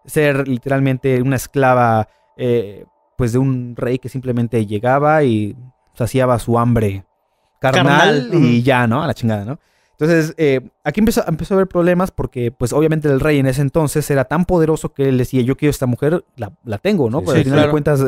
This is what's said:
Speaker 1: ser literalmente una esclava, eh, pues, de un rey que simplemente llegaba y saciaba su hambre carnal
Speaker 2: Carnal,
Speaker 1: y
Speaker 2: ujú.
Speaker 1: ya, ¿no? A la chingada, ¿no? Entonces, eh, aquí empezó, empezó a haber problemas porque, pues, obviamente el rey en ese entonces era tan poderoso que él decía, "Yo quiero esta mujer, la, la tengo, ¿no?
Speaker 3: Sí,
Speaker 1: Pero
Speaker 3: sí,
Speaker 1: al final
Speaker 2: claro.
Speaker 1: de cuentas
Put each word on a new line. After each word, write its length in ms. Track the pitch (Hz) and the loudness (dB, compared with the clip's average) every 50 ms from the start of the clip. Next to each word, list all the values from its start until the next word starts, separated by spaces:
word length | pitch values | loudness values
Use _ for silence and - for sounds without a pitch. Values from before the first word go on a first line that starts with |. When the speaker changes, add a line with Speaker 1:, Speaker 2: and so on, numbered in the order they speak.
| _ | _
Speaker 1:
ser 420 | 127 - 156 151 147 139 135 139 | -6 -2 0 0 2 0 0 -2
literalmente 720 | 135 131 117 - 135 139 135 139 135 131 127 - 135 127 123 127 | -4 -4 -4 -4 -2 -2 0 0 0 0 -2 0 0 0 0 0
una 120 | 135 135 | 0 -2
esclava, 680 | 120 - - - 139 135 127 127 123 120 117 113 110 104 - _ _ _ _ _ | -2 -4 -4 -2 0 2 2 4 4 2 2 2 0 0 -4 _ _ _ _ _
eh, 480 | - 127 123 120 117 98 101 98 - - - _ _ _ _ _ | -6 -2 0 0 0 -2 -4 -10 -18 -20 -20 _ _ _ _ _
pues, 140 | - 127 117 113 | -4 -2 0 0
de 60 | 127 | 0
un 340 | 135 135 131 123 123 120 120 | 0 0 -2 -4 -6 -10 -10
rey 220 | - 127 120 127 | -6 -4 -4 -4
que 120 | 131 - 120 | -4 -6 -8
simplemente 580 | - 135 123 127 120 120 120 113 - 117 107 | -12 -8 -6 -4 -2 -2 -2 -2 -2 -2 -2
llegaba 560 | 101 107 101 117 123 131 143 147 151 156 156 147 | -2 -4 -2 0 0 0 2 2 2 2 2 2
y 320 | 127 113 107 104 101 - - 127 127 _ _ _ _ _ | 2 2 0 -2 -4 -8 -12 -18 -20 _ _ _ _ _
saciaba 420 | - 123 104 - 131 127 127 123 | -6 -4 -2 0 0 2 2 0
su 220 | 113 - 117 117 117 | 0 0 0 0 2
hambre 440 | 120 120 120 120 110 101 98 95 92 _ _ _ _ _ _ _ _ _ _ _ | 2 2 2 0 0 -2 -4 -6 -12 _ _ _ _ _ _ _ _ _ _ _
carnal 240 | - 135 131 127 127 | -2 0 2 2 4
Speaker 2:
Carnal, 460 | 139 139 151 170 - 151 147 - 233 185 | 4 4 4 4 4 2 0 0 0 2
Speaker 1:
y 240 | 151 135 120 120 | 2 4 4 2
Speaker 2:
ujú. 60 | 120 120 | 2 2
Speaker 1:
ya, 220 | 135 131 123 123 | 2 2 2 2
¿no? 160 | 113 113 139 | 2 0 0
A 60 | 170 | -2
la 80 | 147 110 | -4 -4
chingada, 300 | - 123 113 110 104 101 | -4 -2 -2 -2 -4 -4
¿no? 140 | 110 143 - _ _ _ _ _ _ _ - | -8 -10 -12 _ _ _ _ _ _ _ -4
Entonces, 360 | 151 160 170 165 156 160 - | 0 2 2 2 0 -2 -2
eh, 240 | - 160 143 135 131 131 - _ _ - | 0 0 0 0 0 -4 -8 _ _ -8
aquí 160 | 151 147 - | -4 -2 0
empezó, 280 | 214 - - 233 - | 0 2 2 0 -2
empezó 280 | - 165 - 175 - 202 | -2 -4 -6 -4 -2 0
a 20 | |
haber 100 | 190 190 | 0 0
problemas 440 | 185 - 180 170 175 180 175 - - | 0 0 0 2 2 2 0 -2 -4
porque, 400 | - - 131 123 - 123 120 117 | -4 -6 -8 -6 -6 -4 -4 -4
pues, 200 | 120 - 123 117 - | -4 -4 -4 -2 0
obviamente 340 | 143 160 156 156 160 147 | 2 2 2 0 0 0
el 120 | 151 135 135 | 0 0 2
rey 200 | 139 156 151 139 | 2 2 2 2
en 80 | 135 | 2
ese 160 | 135 127 139 143 | 0 0 0 -2
entonces 440 | 135 - 165 156 139 - 156 143 - | 0 0 0 0 0 0 -2 -2 0
era 140 | 147 135 127 | 0 0 0
tan 200 | - 147 160 180 | 0 0 -2 0
poderoso 480 | - 185 170 160 151 160 151 - 160 - | 2 2 2 2 2 0 -2 -4 -6 -4
que 160 | - 139 135 | -2 0 0
él 80 | 131 | 2
decía, 240 | 123 127 - - 131 | 0 0 0 0 0
"Yo 160 | 117 123 135 | 0 0 0
quiero 140 | - 151 147 | 0 0 -2
esta 160 | 127 - 135 | 0 0 -2
mujer, 360 | 127 123 - 143 143 165 170 - _ _ | -2 -2 -2 -2 -2 -2 -2 -4 _ _
la, 160 | - 107 98 - _ - | -14 -12 -12 -14 _ -10
la 140 | 120 104 | -10 -8
tengo, 320 | - - 190 214 175 131 110 | -4 -2 0 0 0 0 0
¿no? 120 | 113 147 | -2 -2
Speaker 3:
Sí, 40 | 92 | -2
Speaker 1:
Pero 80 | 160 135 | 0 0
Speaker 3:
sí, 40 | - | 0
Speaker 1:
al 40 | 147 | 2
final 120 | 131 139 | 2 2
Speaker 2:
claro. 100 | 147 151 | 2 2
Speaker 1:
de 40 | 147 | 2
cuentas 280 | 147 151 143 156 147 135 135 | 0 0 0 0 2 2 2